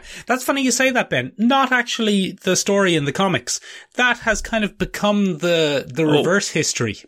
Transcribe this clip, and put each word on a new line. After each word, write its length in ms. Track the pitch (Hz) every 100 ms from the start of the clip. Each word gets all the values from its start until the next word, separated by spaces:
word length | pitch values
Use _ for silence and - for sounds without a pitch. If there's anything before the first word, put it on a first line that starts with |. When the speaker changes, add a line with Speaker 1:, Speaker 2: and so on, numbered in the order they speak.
| - - -
Speaker 1:
that's 180 | 254
funny 180 | 277 277
you 80 | 262
say 200 | 247 262
that, 200 | 247 202
Ben. 220 | 139 131 -
Not 340 | 233 269 262
actually 680 | 254 240 - 214 202 185 -
the 140 | 190 175
story 380 | - 202 190
in 100 | 160
the 80 | 143
comics. 480 | - 196 147 - - - - - -
That 220 | 247 240
has 200 | 233 208
kind 240 | - 226
of 140 | 208 -
become 600 | 180 - 208 208 190 156
the, 460 | 175 165 151 139 -
the 120 | 131
Speaker 2:
Oh. 80 | 156 147
Speaker 1:
reverse 300 | 151 196 -
history. 460 | 165 139 - 117 95